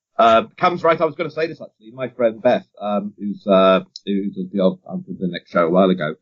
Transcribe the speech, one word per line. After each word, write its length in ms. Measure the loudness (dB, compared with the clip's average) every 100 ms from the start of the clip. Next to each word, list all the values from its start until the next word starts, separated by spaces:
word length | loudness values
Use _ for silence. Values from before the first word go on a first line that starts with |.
| _ 2
Uh, 240 | 4 4 0 -2
Cam's 260 | -2 0
right. 160 | 0 0
I 60 | -2
was 80 |
gonna 160 | -4 -8
say 160 | -6 -6
this 160 | -8
actually. 300 | -18 _ -20
My 180 | -10 -8
friend 320 | -2 -2 0
Beth, 240 | 0 0 -4 -10
um, 360 | -4 -4 -6 -8
who's, 300 | -8 -6 2
uh, 380 | 4 6 4 0 -12
who 260 | -6 -4 -4
does 180 | -8 -6
the 80 | 0
odd, 200 | 0 0 -10
um, 160 | -12 -12
the 200 | -8 -8
next 220 | -8 -4
show 160 | 0 2
a 40 |
while 180 | 4 2
ago 280 | 2 -4 -8